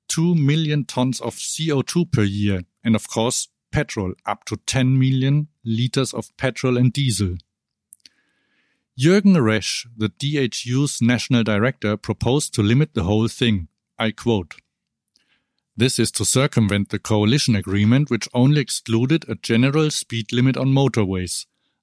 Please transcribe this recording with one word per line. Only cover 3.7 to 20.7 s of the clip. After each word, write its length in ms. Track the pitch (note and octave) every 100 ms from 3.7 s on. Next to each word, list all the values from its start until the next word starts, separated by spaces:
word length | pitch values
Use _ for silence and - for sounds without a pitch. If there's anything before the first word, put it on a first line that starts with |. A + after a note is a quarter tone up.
petrol, 440 | D3+ C3 A2+ F#2 - -
up 180 | G#2 -
to 120 | G2+
ten 420 | - C3+ C3 C3
million 480 | C3 C3 C3+ D3 D3+ _
liters 500 | A#2 A2 B2 C3+ C3
of 220 | A#2 - -
petrol 400 | B2+ - C3 B2
and 160 | B2+
diesel. 460 | C#3 C3+ F#2+ F#2+ F2 - _ _ _ _ - _ _ _ _ _ _ _ _ _ -
Jürgen 380 | D3+ G3+ G3+ F3
Resch, 500 | A2 A2 - - A#2+ A#2
the 140 | G#2+
D 280 | - C#3 D3
H 280 | B2 - A#2+
U's 360 | B2+ C#3+ -
national 440 | A#2 A#2+ - A#2+ A2
director, 500 | G2+ B2 - G#2 G#2
proposed 580 | - G#2 A#2+ C#3+ -
to 80 | -
limit 340 | G#2 B2+ D#3 A2+
the 80 |
whole 260 | F2+ G#2+ A2+
thing. 400 | - A#2+ G2+ D#2 _ _ -
I 140 | A2
quote, 440 | - A#2+ G#2+ E2+ - _ _ _ _ _ _ _ _ _ _ _ -
"This 220 | B2+ -
is 140 | A2
to 140 | - G#2
circumvent 640 | C3 C3+ - G2+ G2+ G2+
the 100 | G#2
coalition 560 | - G#2+ G#2 C#3+ B2+ G#2
agreement, 540 | F#2+ G2+ G#2 C3 D3
which 180 | A2+ -
only 260 | B2+ C3 D3+
excluded 640 | B2+ - - A2+ C3 D#3+ -
a 80 | A2+
general 540 | - A2+ C3+ D3+ D3+
speed 440 | - - A#2 A2
limit 240 | A#2+ C3 C3
on 160 | C3+